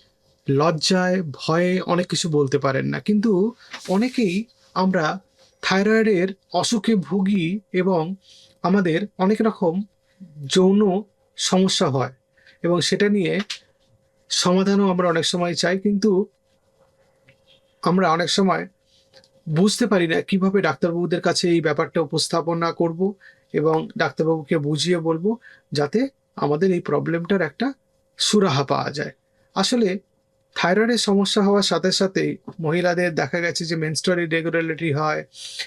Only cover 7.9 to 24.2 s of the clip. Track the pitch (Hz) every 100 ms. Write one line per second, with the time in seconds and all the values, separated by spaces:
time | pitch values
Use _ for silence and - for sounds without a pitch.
7.9 | 180 160 190 _ - - _ 175 196 180
8.9 | 160 208 - 190 214 226 208 175 175 208
9.9 | _ _ - 180 151 139 185 185 196 214
10.9 | 185 214 _ _ - - 185 190 - 170
11.9 | 131 123 - _ _ _ _ 170 175 -
12.9 | 190 202 208 165 165 202 - _ _ _
13.9 | _ _ _ - - 185 185 190 202 202
14.9 | 180 180 165 156 180 175 170 175 190 208
15.9 | 202 214 185 208 _ _ _ _ _ _
16.9 | _ _ _ _ _ _ _ _ _ -
17.9 | 180 185 160 175 - 190 160 185 _ _
18.9 | _ _ - _ _ - 151 202 - 240
19.9 | 196 170 165 - 196 196 196 180 139 180
20.9 | 170 175 175 175 160 180 170 156 147 160
21.9 | - 151 160 - 170 165 170 170 165 170
22.9 | 165 190 208 - - _ 160 156 160 156
23.9 | - 160 -